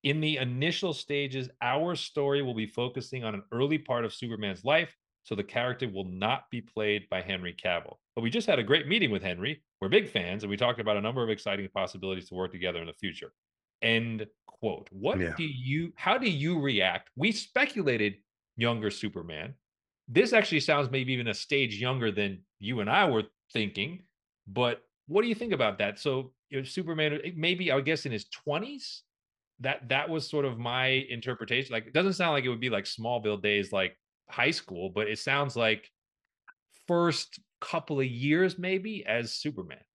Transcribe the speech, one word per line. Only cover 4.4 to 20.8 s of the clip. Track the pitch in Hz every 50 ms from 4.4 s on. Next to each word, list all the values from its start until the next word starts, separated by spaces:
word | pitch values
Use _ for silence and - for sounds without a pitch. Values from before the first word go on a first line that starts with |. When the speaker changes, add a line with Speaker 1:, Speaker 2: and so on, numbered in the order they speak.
| 107 101 92 90 92
Speaker 1:
life, | 127 151 165 170 160 - _ _ _ _ _ _
so | - 113
the | 98 98
character | - - 120 120 127 123 - 131 117
will | 95 95 95
not | 92 92 92 101 110 131 - - _
be | - 120
played | 101 - _ 107 107 104 104 104 - _
by | 98 92
Henry | 90 92 98 92 90 87 87
Cavill. | - - 101 87 85 - - - _ _ _ _
But | 120
we | 117 117
just | 117 233 208
had | - 175 127
a | 113
great | 101 139 165 143
meeting | 139 180 233 190 131
with | 104 92
Henry. | 90 92 90 87 95 131 151 - _ _ _ _
We're | 95 95
big | 139 220 214 -
fans, | - 107 87 87 92 107 104
and | 98
we | 101
talked | 104 123 120 123 117
about | 110 107 104
a | 101
number | 101 110 120 131 117
of | 110
exciting | 107 101 - 104 98 98 98 92 _
possibilities | 101 95 87 - 95 95 95 95 92 87 -
to | 92
work | 92 92 90
together | - 90 90 90 87 85
in | 82
the | 82 78
future." | _ - 92 78 - - - _ _ _ _ _ _ _ _ _ _
End | - 113 113 113 117 117 113 107 107 - _ _ _
quote. | - - _ - 107 85 - - -
What | - 95 101 156 - 92
Speaker 2:
Yeah. | 180 170 156
Speaker 1:
do | - 165
you, | 151 139 127 127 131 139 156 170 170 -
how | - - 180 220
do | 254 254 220
you | 170 139 143 165 175 165
react? | 139 139 123 101 92 92 87 - - - _
We | 127 156 220
speculated | 220 - - - _ 247 277 294 - 220 175 143 123 113 104 104 98 - _ _ _ _ _ _ _
younger | - 117 117 117 113 107 104
Superman. | - - - 104 - 90 87 85 78 78 82 123 135 _ _ _ _ _ _ _ _ _ _
This | - 117 160 240 226 233
actually | 220 202 - 165 151
sounds | - - 151 143